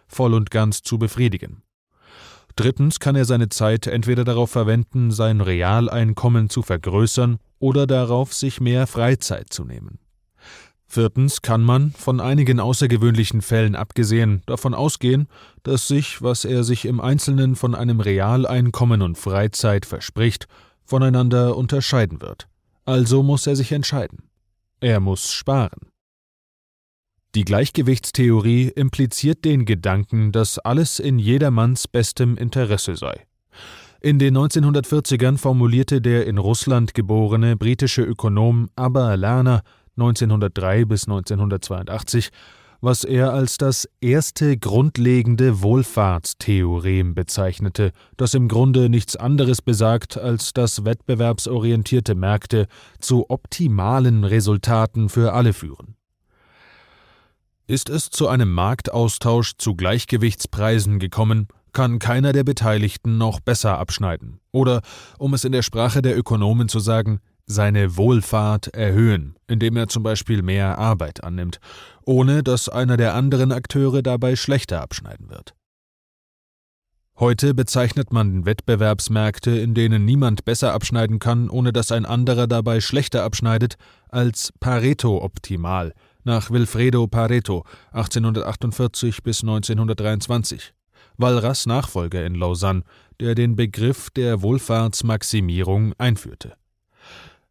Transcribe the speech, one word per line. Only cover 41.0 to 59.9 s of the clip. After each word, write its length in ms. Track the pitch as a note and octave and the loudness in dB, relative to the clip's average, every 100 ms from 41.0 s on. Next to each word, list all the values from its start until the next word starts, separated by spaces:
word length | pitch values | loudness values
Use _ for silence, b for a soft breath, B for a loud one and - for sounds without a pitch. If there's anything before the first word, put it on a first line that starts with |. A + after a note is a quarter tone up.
| - | -2
neunzehnhundertzweiundachtzig, 1200 | G2+ F2+ G2 G2+ F#2+ - F2+ F2+ A2 - A#2+ - B B B B B | -4 -2 -2 -2 -2 -6 -10 -8 -10 -2 -2 -2 B B B B B
was 220 | A#2+ B2 | -2 -2
er 300 | - B2+ C3 | 0 0 2
als 260 | C3+ C3 - | 0 -2 0
das 300 | C#3 B2+ - _ | -2 -2 -6 _
erste 560 | B2 C#3+ - - D3 B2+ | 0 2 0 0 0 0
grundlegende 1040 | - A2 D3 B2+ A#2+ B2+ A#2 A#2 C3 G#2 | 0 2 2 2 2 4 2 2 2 2
Wohlfahrtstheorem 1500 | G2+ B2+ B2 - G2+ E2+ - - - G2+ F2 F2 F#2 F#2+ F2+ | 2 2 2 0 0 0 -4 -6 0 2 2 0 0 0 0
bezeichnete, 760 | F2 F2 - F#2+ - G2+ - G2+ b b - | -2 -4 -2 -2 -2 -4 0 -2 b b -4
das 180 | B2 | 0
im 120 | C3+ A#2+ | 2 2
Grunde 420 | A2+ C3 B2+ A#2+ | 4 4 4 4
nichts 280 | A#2 G#2 - | 2 0 -4
anderes 440 | B2 C#3+ B2+ A#2+ | 0 2 2 0
besagt, 560 | - G#2+ A2 A#2 - - | 0 2 2 0 -4 -6
als 380 | B2 A#2 - | -4 -4 -2
dass 300 | - A#2+ - | -2 -2 0
wettbewerbsorientierte 1300 | G#2+ A#2 - A#2 A#2 A2 A#2 B2 A2+ A#2 G#2+ B2+ A#2 | -2 -2 -2 0 0 -2 -4 -2 0 0 2 0 0
Märkte 540 | F#2 F#2 G#2 - A2+ G2+ B B B | 0 0 -2 0 0 0 B B B
zu 280 | - B2+ - | 0 0 0
optimalen 920 | C3 - - E3 G2+ F#2+ C3 B2+ A2+ | -4 -6 -2 0 0 0 2 4 4
Resultaten 840 | G2+ A2 G#2 G2+ A2+ A2+ A2 A#2 G#2 | 2 2 2 0 2 2 0 0 0
für 240 | A#2+ A#2 | 2 2
alle 180 | B2 A#2 | 2 2
führen. 440 | G2 D2+ C#2 - - _ _ b b b b b b b b b b b b _ _ - | 0 -6 -14 -20 -20 _ _ b b b b b b b b b b b b _ _ -6
Ist 240 | C3 - | -6 -4
es 180 | D3+ - | -6 -4
zu 200 | - - | -2 0
einem 260 | B2+ G#2 | 2 2
Marktaustausch 1000 | F2 F#2+ B2 - A#2 A#2 - A#2 A#2 A2+ - | 2 0 -2 -4 0 0 0 0 0 0 -4
zu 160 | A#2 | -4
Gleichgewichtspreisen 1300 | F2 F2+ | -2 0